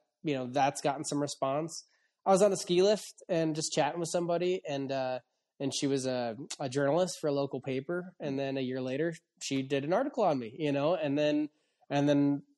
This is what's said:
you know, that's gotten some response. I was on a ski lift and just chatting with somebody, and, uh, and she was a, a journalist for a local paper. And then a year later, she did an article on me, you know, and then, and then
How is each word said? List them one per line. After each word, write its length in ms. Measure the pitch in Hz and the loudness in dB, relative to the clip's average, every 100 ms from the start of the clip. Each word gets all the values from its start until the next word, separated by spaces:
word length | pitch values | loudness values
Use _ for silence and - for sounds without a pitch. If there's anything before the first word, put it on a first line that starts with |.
| _ _ | _ _
you 120 | 160 | -4
know, 120 | 131 127 | -2 -2
that's 340 | 135 139 - | 2 2 2
gotten 240 | 147 139 | -2 -2
some 160 | 147 147 | -4 -2
response. 640 | 143 - 135 143 165 - - _ _ _ | -4 -2 -2 -2 -4 -8 -16 _ _ _
I 60 | 196 | 4
was 100 | 190 | 6
on 120 | 208 | 6
a 20 | 190 | 4
ski 240 | - 175 | 2 4
lift 400 | 196 208 - - - | 4 4 -2 -14 -2
and 260 | 170 160 | 0 2
just 180 | 156 151 | 0 -2
chatting 280 | 160 143 170 | 0 0 0
with 80 | 165 | -2
somebody, 520 | 180 175 170 180 185 156 | 0 0 0 0 -2 -4
and, 240 | 139 135 | -4 -2
uh, 280 | 135 131 127 - _ _ - | -2 -2 -4 -10 _ _ -8
and 140 | 139 | -6
she 120 | - 143 | -2 0
was 200 | 139 131 | 0 0
a, 300 | 127 120 110 175 - | -2 -4 -6 -10 -8
a 100 | 139 | -4
journalist 480 | 135 139 160 180 - | 0 2 2 0 -2
for 60 | 151 | -2
a 40 | |
local 280 | 139 139 131 | 0 -2 -4
paper. 540 | 139 131 147 175 180 - | -4 -4 -4 -6 -8 -8
And 200 | 147 135 | -6 -2
then 180 | 135 135 | -2 -2
a 40 | |
year 180 | 127 131 | -4 -4
later, 320 | 127 135 170 165 _ _ | -4 -2 -2 -4 _ _
she 200 | - 135 | -4 -4
did 220 | 135 139 | 0 -2
an 80 | 143 | 0
article 320 | 196 277 254 | 0 0 0
on 140 | 190 135 | 0 0
me, 160 | 110 147 | -4 -4
you 140 | 147 | 0
know, 220 | 139 147 | 2 2
and 240 | 180 147 143 | 2 0 2
then, 320 | 151 151 151 _ _ _ - | 2 2 -2 _ _ _ -2
and 180 | 143 143 | 2 4
then 340 | 143 143 143 - | 6 4 2 -4